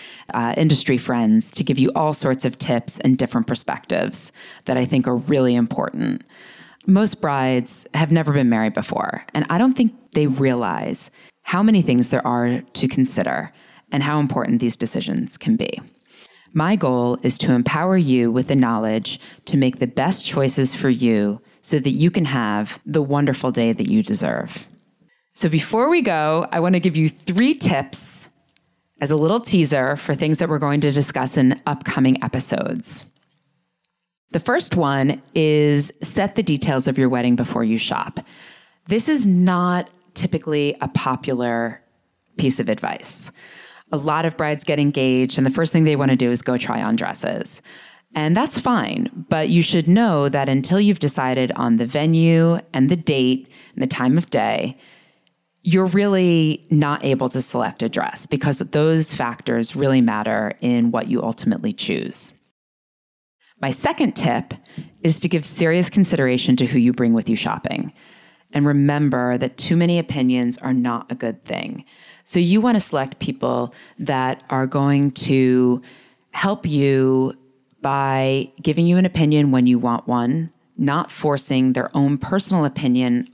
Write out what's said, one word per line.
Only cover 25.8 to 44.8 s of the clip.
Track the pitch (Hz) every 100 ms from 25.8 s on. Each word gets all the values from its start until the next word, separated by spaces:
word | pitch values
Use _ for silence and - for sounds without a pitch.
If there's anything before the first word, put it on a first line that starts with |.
| 277
we | 339
go, | 226 160 151 160 -
I | 165
want | 175 185
to |
give | 180 156
you | 156
three | - - 180 254
tips | 294 - 139 139 - - - - _ _ _ _ _ _ -
as | 143
a | 151
little | 160 233
teaser | 233 180 147 143 127 143
for | -
things | 139 151 156
that | 165
we're | 151
going | 147 147
to | 147
discuss | 143 143 135 131 156
in | 131 - -
upcoming | 143 - - 131 131
episodes. | 110 127 - - - - - - - _ _ _ _ _ _ _ _ _ _ _ _
The | 170
first | - 302 - 180
one | 147 139 139 - -
is | 165 156 151 147 143 143 -
set | - - 202 -
the |
details | 175 143 - 131 139
of | 135
your | 131
wedding | 123 123
before | 120 120 117
you | 110 113
shop. | - - - - - - - - _ _ 165
This | 220 311
is | 294 208
not | 180 180 175 180 180 175 _ _
typically | - 180 151 156 147 143 -
a | -
popular | - 135 127 143 123 123 117 117 113 _ _ _ _ _ -
piece | 135 135
of | -
advice. | 107 - - - - - - - - - - _
A | 151
lot | 147 151
of | 165 160
brides | 151 151
get | - 147